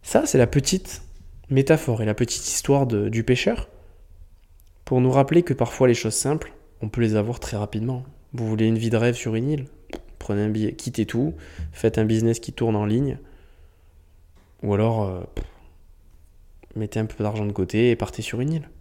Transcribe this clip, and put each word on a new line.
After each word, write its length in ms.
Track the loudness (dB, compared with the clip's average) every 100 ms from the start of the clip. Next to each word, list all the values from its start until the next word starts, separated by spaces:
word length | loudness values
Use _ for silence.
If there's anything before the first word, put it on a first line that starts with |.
Ça, 240 | 2 0 2
c'est 120 | 4
la 100 | 4
petite 540 | 2 0 -2 -4 -16 -16 -18 -18 -20 0
métaphore 540 | 0 4 4 4 0
et 40 | 0
la 80 |
petite 320 | 0 -2 -2 -4
histoire 380 | -4 2 2 2
de, 220 | 0 0
du 140 | -2
pêcheur 460 | 2 2 2 -2 -6 -12 -20 -20 -20 -20 -20 -20 -20 -20 -20 -20
pour 160 | -2 2
nous 120 | 4
rappeler 300 | 4 4 4
que 100 | 4
parfois 320 | 0 -2 4 4
les 80 |
choses 200 | 4 0
simples, 380 | -2 -2 -2 -4 -16 -20 -10
on 80 | -6
peut 120 | 0
les 140 | 2
avoir 240 | 2 0 -4
très 180 | -6 -6
rapidement. 460 | -4 -4 -4 -6 -10 -18 -14
Vous 160 | -6 -2
voulez 180 | 2 4
une 120 | 4
vie 120 | 2
de 60 | 2
rêve 180 | 2
sur 220 | 0 -2 -2
une 120 | -2
île ? 180 | -2 -6 -16 -16 -16 -16 -14
Prenez 240 | -4 0
un 60 | 0
billet, 260 | 0 -2
quittez 320 | -4 -8 -4 -2
tout, 280 | 0 -2 -4 -16 -12 -12
faites 260 | -2 0 2
un 60 |
business 360 | 2 2 2 0
qui 120 | -6
tourne 220 | -4 0 0
en 80 |
ligne, 340 | 0 0 0 -6 -14 -20 -20 -20 -20 _ -20 -20 _ -20 -20 -20 _ _
ou 120 | -2
alors, 300 | 2 2 2
euh, 160 | -2 -4 -8
pff, 100 | -8 -10 -16 -20 -20 -20 -20 -20 -20 -20 -20 -20 -20 -14 -8
mettez 240 | -4 -4
un 60 | -4
peu 160 | -2
d'argent 240 | -4 -2 -4
de 60 |
côté 380 | -2 -2 2 2
et 60 | 2
partez 260 | -2 -6
sur 180 | -8 -4
une 120 | -2
île. 160 | -4 -6 -20